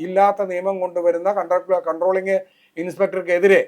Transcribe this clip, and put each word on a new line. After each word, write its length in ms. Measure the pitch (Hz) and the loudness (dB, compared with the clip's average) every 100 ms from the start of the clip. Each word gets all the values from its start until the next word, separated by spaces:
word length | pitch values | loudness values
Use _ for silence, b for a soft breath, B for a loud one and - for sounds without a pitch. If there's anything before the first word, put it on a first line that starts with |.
| 175 | -4
ഇല്ലാത്ത 360 | 185 202 202 190 | 2 2 2 -4
നിയമം 260 | 180 190 190 | -4 -4 -4
കൊണ്ടുവരുന്ന 460 | 180 175 170 170 185 202 | -4 -2 0 0 0 -2
കണ്ടക്ടർ, 360 | 170 180 175 180 170 | 0 -2 0 -2 -2
കൺട്രോളിംഗ് 480 | 160 180 190 190 190 185 b b 165 | -2 0 0 0 -4 -4 b b -10
ഇൻസ്പെക്ടർക്കെതിരെ 800 | 175 185 190 185 175 175 196 185 | -8 -2 -2 -2 -2 2 6 4